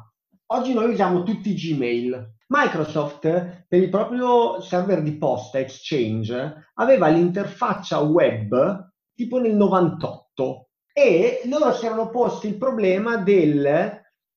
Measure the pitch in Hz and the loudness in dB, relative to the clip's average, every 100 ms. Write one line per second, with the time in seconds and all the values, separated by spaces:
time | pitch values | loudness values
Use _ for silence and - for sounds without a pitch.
0 | - _ _ _ - 254 247 233 233 202 | -16 _ _ _ -6 -4 0 0 0 2
1 | 185 180 180 202 214 160 160 147 120 120 | 2 2 0 -4 -4 -4 -4 -2 -2 -2
2 | 123 127 113 - _ 285 254 160 151 160 | -4 -6 -10 -20 _ 0 0 -2 -4 -4
3 | 147 - 156 175 175 - _ 180 185 196 | -6 -4 -2 -2 -4 -10 _ 2 2 0
4 | 220 247 247 240 233 - - 180 190 180 | -2 -2 2 4 2 -2 -4 -2 0 0
5 | 151 147 147 123 - 135 131 - - 151 | -2 -2 -2 -2 -4 -6 -6 -8 -6 -2
6 | 110 110 110 123 147 - - - 233 262 | -2 -2 -4 -6 -8 -10 -14 -2 2 4
7 | 160 165 175 180 180 - 233 190 - 156 | 6 4 2 0 -6 -4 -4 -4 -4 -2
8 | 147 165 135 113 104 123 160 196 - _ | 2 4 4 2 -2 0 0 -2 -10 _
9 | _ - 240 254 233 208 202 190 170 147 | _ -10 -4 0 2 2 4 4 2 0
10 | - - - - 131 131 - _ _ 285 | -8 -10 -14 -6 -6 -6 -14 _ _ 2
11 | 269 170 233 - 240 294 269 208 226 220 | 4 4 2 0 -4 0 0 0 -2 -4
12 | 214 247 214 180 214 190 262 226 190 185 | -4 -2 -2 -2 -6 -4 -4 0 0 0
13 | 226 226 185 202 151 147 143 151 208 - | 0 -2 2 4 4 2 2 0 0 -6
14 | _ _ _ | _ _ _